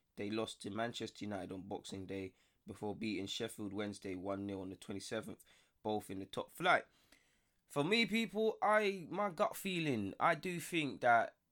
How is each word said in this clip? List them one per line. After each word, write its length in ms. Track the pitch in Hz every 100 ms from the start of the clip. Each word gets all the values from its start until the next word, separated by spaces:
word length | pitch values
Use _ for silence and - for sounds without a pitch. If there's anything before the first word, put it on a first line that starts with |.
| _ -
they 140 | 101
lost 300 | 110 110 -
to 80 | -
Manchester 540 | 104 117 - 113 -
United 280 | 104 98 90
on 100 | 95
Boxing 440 | 95 101 - 98 92
Day 260 | 98 95 - _ _ -
before 300 | 101 107 98
beating 320 | 110 92 98
Sheffield 440 | - 113 - 104
Wednesday 440 | 98 104 101 98 92
one 300 | 95 98 101
nil 140 | 95
on 100 | 95
the 40 |
twenty-seventh, 640 | 95 - 98 - 113 - - - _ _ _
both 260 | 107 107 -
in 80 | 98
the 80 | 98
top 260 | - -
flight. 300 | - 180 143 - _ _ - _ _ _ _ _
For 140 | 143
me, 200 | 147 226
people, 540 | 226 220 226 208 220 -
I, 460 | 202 214 208 196 156
my 200 | 175 202
gut 260 | 156 208 -
feeling, 560 | 196 175 156 117 98 -
I 160 | 151
do 240 | 160 185 175
think 440 | - 170 143 92
that 320 | 123 117 - - _